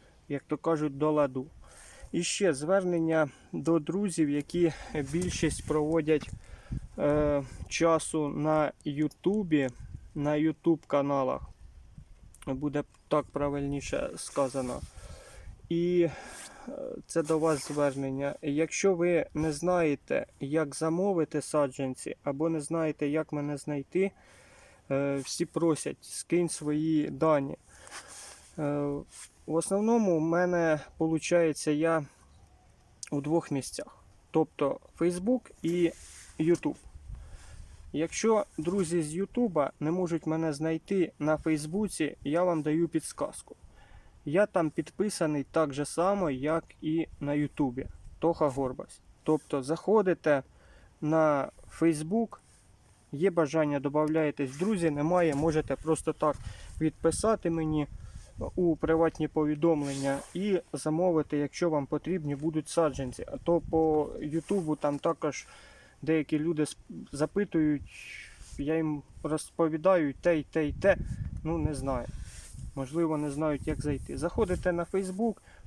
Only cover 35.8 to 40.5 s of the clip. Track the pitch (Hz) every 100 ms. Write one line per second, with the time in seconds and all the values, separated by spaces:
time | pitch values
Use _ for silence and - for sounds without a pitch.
35.8 | 170 - - - - - 160 170 147 -
36.8 | - - - - - - - - - -
37.8 | - 143 160 - 220 220 - - 160 202
38.8 | 160 175 151 165 196 240 240 160 135 -
39.8 | 151 180 175 165 156 160 165